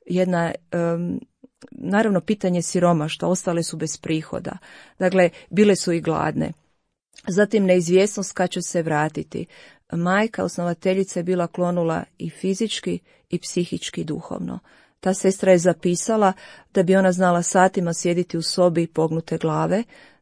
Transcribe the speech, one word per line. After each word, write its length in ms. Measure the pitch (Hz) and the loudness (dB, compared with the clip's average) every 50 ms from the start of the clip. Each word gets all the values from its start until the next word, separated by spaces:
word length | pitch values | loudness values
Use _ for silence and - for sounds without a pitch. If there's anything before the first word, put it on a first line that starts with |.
| _ | _
jedna, 460 | - 180 180 185 185 180 170 170 165 - - _ _ | -4 0 0 2 2 2 0 0 -2 -4 -6 _ _
em, 500 | - 175 170 170 170 170 175 175 185 - - - _ _ - - _ _ - - | -4 -2 -2 -2 -2 -2 -4 -4 -6 -8 -10 -14 _ _ -20 -20 _ _ -20 -20
naravno, 500 | - - - 175 196 208 226 220 196 170 | -16 -10 -4 0 0 2 2 2 2 0
pitanje 420 | - - 214 - - 185 175 175 165 | 0 0 -2 0 0 0 0 0 -2
siromaštva, 640 | - - 185 175 175 170 156 151 160 - - 170 170 | -2 0 2 2 2 2 2 0 -4 -6 -4 -2 0
ostale 340 | 185 - - 185 170 170 165 | 0 0 -2 -2 -2 -2 -2
su 140 | - - | -4 -6
bez 200 | 156 160 156 - | -6 -6 -8 -8
prihoda, 640 | - - 160 160 160 156 - - - 175 - 185 185 - - - - - - _ - | -8 -6 -4 -4 -4 -4 -6 -8 -10 -8 -10 -12 -12 -16 -20 -20 -20 -20 -20 _ -2
dakle, 320 | 185 180 190 185 175 170 - - - _ | -2 2 4 4 4 2 2 -4 -14 _
bile 260 | - 196 214 208 190 | 2 4 6 6 4
su 160 | - - 180 170 | 4 0 -2 -2
i 80 | 170 | -2
gladne. 520 | 151 165 156 156 160 156 156 160 156 - 160 - _ _ _ _ _ _ _ _ _ _ _ - - - | -2 -2 -2 0 -2 -2 -2 -2 -4 -4 -6 -12 _ _ _ _ _ _ _ _ _ _ _ -12 -8 -2
Zatim 360 | 170 196 208 202 226 208 196 | 2 2 2 4 4 2 4
neizvjesnost 680 | 185 180 185 165 170 180 185 196 208 - 208 185 - - | 4 4 4 4 4 4 4 4 4 0 -4 -8 -6 -4
kad 180 | - 180 180 | -2 -2 -2
će 120 | - 180 175 | -2 -6 -6
se 200 | - - 175 160 | -4 -4 -4 -2
vratiti. 640 | 165 156 151 156 156 - - - - - - 175 - - - - - - _ _ _ 165 | 0 0 0 0 -2 -4 -6 -10 -8 -8 -10 -10 -10 -14 -20 -20 -20 -20 _ _ _ -4
Majka, 520 | 170 170 180 190 202 220 226 - - 190 | -2 0 0 2 2 0 0 -2 -4 -4
osnovateljica, 760 | 175 - 180 175 175 170 - - 190 185 196 190 190 - 180 | -4 -4 -4 -4 -4 -4 -2 0 0 0 0 -2 -2 -4 -6
je 40 | 170 | -4
bila 220 | 180 185 180 175 | -2 -2 -2 -2
klonula 580 | 170 - 180 175 175 180 175 170 165 160 170 - - _ - | -2 -4 -2 -2 -2 0 0 0 0 -2 -4 -6 -8 _ -12
i 120 | 170 165 | -12 -12
fizički 680 | - - - 190 196 - 226 202 - - - 190 175 175 - _ _ _ _ _ | -10 -6 -4 -4 -2 -2 -2 -4 -4 -6 -6 -6 -6 -6 -8 _ _ _ _ _
i 80 | 175 170 | -8 -6
psihički, 640 | - - - 180 170 - 180 170 - - - 170 165 | -6 -6 -4 -4 -4 -2 -4 -8 -8 -8 -8 -8 -8
duhovno. 540 | 156 151 170 - - - - - - - - - _ _ _ _ _ _ _ | -6 -8 -8 -10 -10 -10 -10 -8 -10 -10 -12 -14 _ _ _ _ _ _ _
Ta 140 | - 185 190 | -2 -2 -2
sestra 380 | - - 190 190 - - 190 185 | 0 0 0 0 2 4 4 4
je 60 | 175 | 6
zapisala 720 | 170 180 170 - - 180 175 170 - - 226 214 208 185 190 - - - - - - _ - | 4 2 0 0 0 -2 -2 -2 -2 -2 2 2 4 2 2 0 -6 -20 -20 -20 -20 _ 0
da 80 | 196 180 | 0 2
bi 140 | 170 185 | 4 4
ona 160 | 196 190 185 180 | 4 4 4 2
znala 300 | 180 185 180 175 170 170 | 2 2 2 2 2 0
satima 520 | - - 190 185 190 - 196 175 170 165 | 0 2 4 4 4 2 0 -2 -2 -2
sjediti 440 | - - 180 170 175 175 - - 165 | -2 -2 0 0 0 -2 -2 -4 -6
u 40 | 165 | -6
sobi 440 | - - 190 180 180 160 170 165 | -4 0 2 2 4 4 2 -2
pognute 520 | - - 156 160 156 160 165 - - 160 160 | -2 0 -2 -2 0 -2 -4 -4 -4 -6 -4
glave, 440 | - 160 151 156 160 165 180 214 233 - - - - - _ _ | -2 -2 0 0 0 0 0 -2 -4 -6 -12 -20 -20 -20 _ _